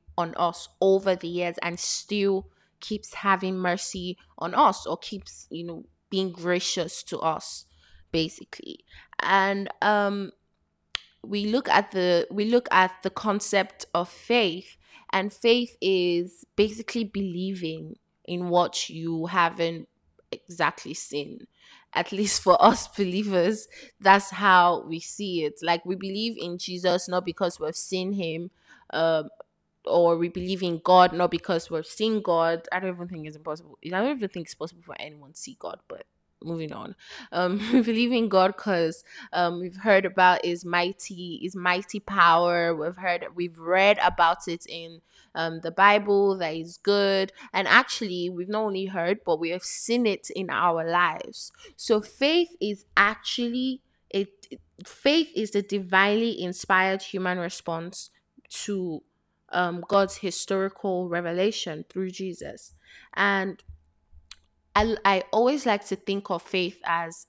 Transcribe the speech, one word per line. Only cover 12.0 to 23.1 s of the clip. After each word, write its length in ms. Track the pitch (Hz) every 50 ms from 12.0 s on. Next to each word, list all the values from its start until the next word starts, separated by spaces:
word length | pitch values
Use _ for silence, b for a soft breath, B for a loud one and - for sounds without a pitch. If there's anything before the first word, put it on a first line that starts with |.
| 180 180 175 170 - -
we 140 | 190 202 208
look 220 | 220 240 240 - -
at 200 | 190 185 185 180 - - -
the 60 | 190
concept 760 | - - - 214 196 208 - - 208 196 190 - - - - - -
of 160 | 175 180 -
faith, 680 | - - - - 240 240 220 180 160 185 - - - B B B B B B B
and 200 | - 190 190 208
faith 460 | - - - 233 233 247 240 233 - _
is 640 | - 190 190 180 180 175 175 175 175 185 - - - - _
basically 480 | - 208 214 214 220 226 - - 233 226
believing 920 | 202 - 196 196 190 170 175 185 190 196 180 175 160 160 160 160 156 - - _ _ _ _ _
in 240 | - 180 175 180 175
what 400 | 175 175 175 - - - - -
you 380 | 165 165 165 165 165 160 160 170
haven't 600 | 180 185 170 170 - - 170 165 165 165 - - _ _ _ _ _ _ _ _
exactly 600 | - - _ - 175 170 160 147 - - - - 160
seen. 540 | - - - 143 147 147 156 - - - - b b b b b b b b -
At 180 | - 175 -
least 300 | 202 190 214 190 - - -
for 180 | 190 175 -
us 260 | - 220 233 - - -
believers, 800 | - - 202 180